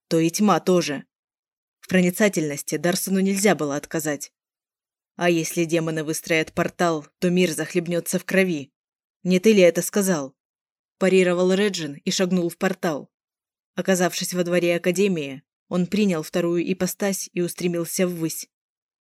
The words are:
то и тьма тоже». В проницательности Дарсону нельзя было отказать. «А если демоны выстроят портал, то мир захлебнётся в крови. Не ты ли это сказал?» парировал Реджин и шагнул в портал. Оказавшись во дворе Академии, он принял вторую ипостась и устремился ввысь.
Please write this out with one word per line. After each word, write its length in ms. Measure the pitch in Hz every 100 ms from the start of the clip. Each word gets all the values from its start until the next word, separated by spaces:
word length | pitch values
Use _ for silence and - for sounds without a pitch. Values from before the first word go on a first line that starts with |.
| -
то 100 | 165
и 100 | 165
тьма 280 | 165 208 165
тоже». 460 | 175 180 147 139 - _ _ _ _ _ _ _ -
В 20 |
проницательности 920 | 185 180 180 214 185 156 143 - 156
Дарсону 420 | 165 180 - 190
нельзя 340 | 190 196 202
было 220 | 156 147 143
отказать. 580 | - 165 151 139 - _ _ _ _ _ _ _ _ -
«А 120 | 175
если 360 | 165 156 175 165
демоны 380 | 165 160 156
выстроят 480 | 151 160 - 160 160
портал, 540 | - 170 - 175 160 147 -
то 100 | 180
мир 220 | 180 180
захлебнётся 680 | 156 156 180 165 170 170 185
в 80 | -
крови. 480 | 185 190 156 135 _ _ _ _ _
Не 180 | 180 180
ты 140 | 220
ли 80 | 208
это 220 | 175 170
сказал?» 520 | 170 214 190 165 135 _ _ _ _ _ _ -
парировал 560 | 185 190 180 175 185
Реджин 400 | 190 208 180 151
и 160 | 143 -
шагнул 400 | 175 185 185 170
в 80 | -
портал. 540 | 190 190 180 143 - _ _ _ _ _ _ -
Оказавшись 580 | 180 185 175 - 180
во 100 | 180
дворе 340 | 175 175 175 170
Академии, 640 | 185 180 202 170 139 135 - _ -
он 180 | 185 175
принял 380 | 202 208 165
вторую 400 | 156 175 170 175 -
ипостась 580 | 185 185 - 202 190 -
и 80 | -
устремился 640 | 175 - 180 170 160 - 180
ввысь. 420 | 175 160 - - _ _ _ _ _